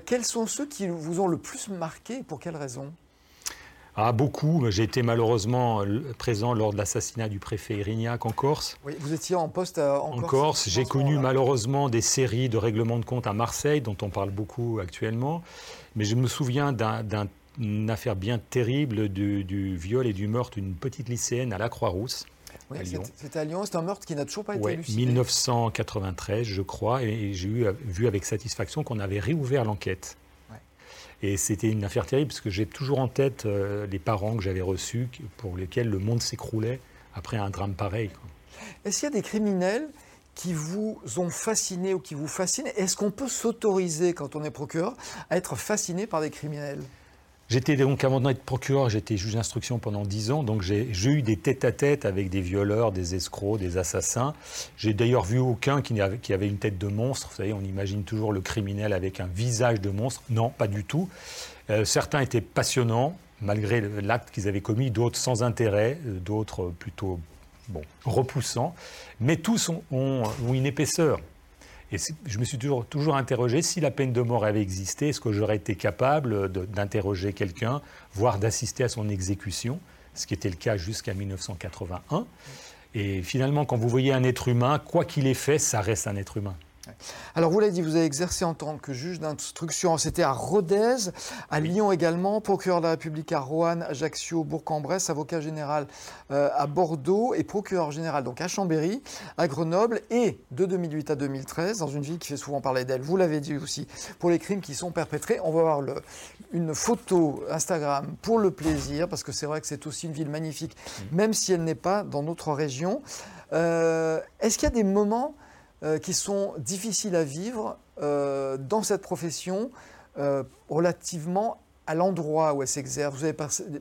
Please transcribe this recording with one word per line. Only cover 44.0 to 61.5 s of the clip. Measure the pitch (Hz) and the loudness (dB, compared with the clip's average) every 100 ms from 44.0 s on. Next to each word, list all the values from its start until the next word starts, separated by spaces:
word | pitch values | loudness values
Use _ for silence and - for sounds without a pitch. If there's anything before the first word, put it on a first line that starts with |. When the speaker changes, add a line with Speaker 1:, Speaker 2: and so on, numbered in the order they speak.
| 175 | 2
Speaker 1:
quand | 170 143 151 | 2 -4 -6
on | |
est | 151 | -6
procureur, | - 147 160 190 269 - - - | -6 -4 -2 -2 -4 -12 -10 -2
à | 175 | -2
être | - 135 | 0 -4
fasciné | - 208 - 175 220 | -2 -2 0 -4 -2
par | 160 | -2
des | 151 | -2
criminels ? | - 151 147 147 147 135 - - - _ _ - | -4 -8 -6 -8 -8 -12 -18 -20 -20 _ _ 0
Speaker 2:
J'étais | 120 - 139 | 2 4 4
donc, | 135 131 | 6 4
avant | 135 135 | 4 4
d'être | 135 127 | 4 0
procureur, | - 131 - 139 127 | -2 -4 2 4 4
j'étais | 107 - 104 | 2 0 -2
juge | 107 | 0
d'instruction | 110 107 120 - 120 | -2 -2 -4 -2 -2
pendant | 117 101 | -2 -2
dix | 101 104 107 | -2 -2 0
ans, | 151 | 0
donc | 113 110 | 2 0
j'ai, | 90 104 123 | 2 2 0
j'ai | 92 117 | 2 4
eu | 151 | 4
des | 117 107 | 4 2
tête-à-tête | - 127 127 - 143 143 | 2 4 2 4 4 4
avec | 104 95 98 | 2 0 0
des | 95 | 0
violeurs, | 90 98 101 107 117 | 0 2 4 4 2
des | 92 87 | 0 -2
escrocs, | 90 - - 101 110 | -4 -4 -4 -2 0
des | 92 90 | 0 0
assassins. | 87 110 - 117 135 156 - - - - | 0 0 0 0 0 -2 -10 -12 -12 -2
J'ai | 110 | 0
d'ailleurs | 104 120 123 | 4 6 4
vu | 92 123 | 4 2
aucun | 127 110 139 143 | 2 2 2 2
qui | 123 | 2
n'avait, | 110 98 117 | 2 2 0
qui | - | 0
avait | 98 101 | 2 2
une | 101 | 0
tête | 113 92 | -2 0
de | 101 | -2
monstre. | 104 127 127 - | 0 0 -2 -8
Vous | - | -6
savez, | 101 | -4
on | 104 | -2
imagine | 98 95 101 104 | -4 -4 -2 -2
toujours | 92 110 107 | -2 0 0
le | 101 | 0
criminel | 92 113 98 101 107 | 0 -2 -2 0 0
avec | 95 92 95 | 0 -2 -4
un | 92 | -4
visage | 90 123 110 123 113 | -2 0 2 4 2
de | 98 | 0
monstre. | 98 127 - - | -2 -2 -4 -2
Non, | 110 117 | 2 2
pas | - 113 | 2 0
du | 104 | 0
tout. | 95 147 185 - - - - | -2 -2 -2 -6 -14 -12 -14